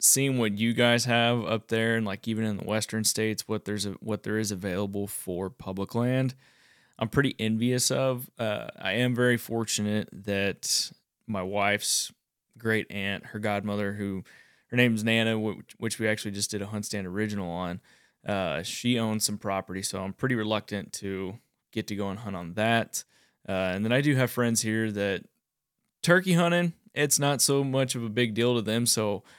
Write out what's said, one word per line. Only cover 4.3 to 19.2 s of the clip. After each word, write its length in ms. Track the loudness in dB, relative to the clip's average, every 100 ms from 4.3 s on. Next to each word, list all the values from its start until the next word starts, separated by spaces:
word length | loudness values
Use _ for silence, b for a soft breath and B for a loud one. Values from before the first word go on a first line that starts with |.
| -2
is 140 | -2
available 540 | -2 -4 -2 -2 -4 -6
for 440 | -6 -6 -4 -4
public 440 | -8 -8 -6 -4
land, 400 | -2 0 2 0 -4 b b b b b b
I'm 120 | -2
pretty 260 | 2 2 2
envious 540 | 0 0 2 2 2
of. 400 | 2 0 -2 -6 -6
Uh, 300 | -4 -4 -6 -8
I 140 | -2
am 200 | 2 2
very 220 | 4 4 2
fortunate 720 | 0 -4 -2 0 0 0 -2
that 800 | -8 -2 0 0 -2 -2 -2 -2 -8 _ _ -6
my 160 | -4
wife's 720 | -2 2 2 2 0 -2 -2 -10 _ _ _ -6
great 320 | 0 0 0
aunt, 360 | -4 -4 -4 -6
her 140 | -6
godmother, 520 | -2 -2 -2 -2 -2
who, 320 | -4 -4 -4 -8 b b b b
her 100 | 4
name's 260 | 4 4
Nana, 340 | 2 2 2 2
wh-, 240 | -2 -6 -12 -8
which 220 | -8 -2
we 80 | -2
actually 240 | 0 -4
just 200 | -4 -4
did 100 | -4
a 60 | -6
Hunt 180 | -6 -6
Stand 200 | -6 -6
original 460 | -4 -4 -4 -4
on, 300 | -4 -4 -6 b b b b -6
uh, 380 | -2 -2 -2
she 340 | -4 -4 0 0
owns 280 | 0 0